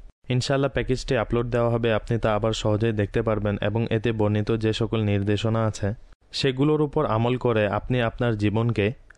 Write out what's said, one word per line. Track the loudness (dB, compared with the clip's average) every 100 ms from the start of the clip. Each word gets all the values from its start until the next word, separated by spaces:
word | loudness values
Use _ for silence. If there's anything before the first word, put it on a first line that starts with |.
| -20 -20 -4
ইনশাআল্লাহ | -2 0 0 0
প্যাকেজটি | -2 -2 -4 0 -2
আপলোড | 0 0 0
দেওয়া | 0 2
হবে, | 2 2
আপনি | 0 0 -2
তা | 0
আবার | 0 0
সহজেই | 0 0 2 2
দেখতে | 0 0 0
পারবেন | 0 0 0 -2
এবং | -2 -2 -2
এতে | 0 0
বর্ণিত | 0 2 0 0
যে | 0 0
সকল | 0 -2 0
নির্দেশনা | 0 0 0 0 0 0 0
আছে | -2 -4 -6 -12 -20 _
সেগুলোর | -4 -2 0 2 2
উপর | 0 0 0
আমল | 2 2 2
করে | 2 2 2
আপনি | 0 -2 0
আপনার | 0 0 -2 2
জীবনকে | 0 2 0 2 0 -2 -14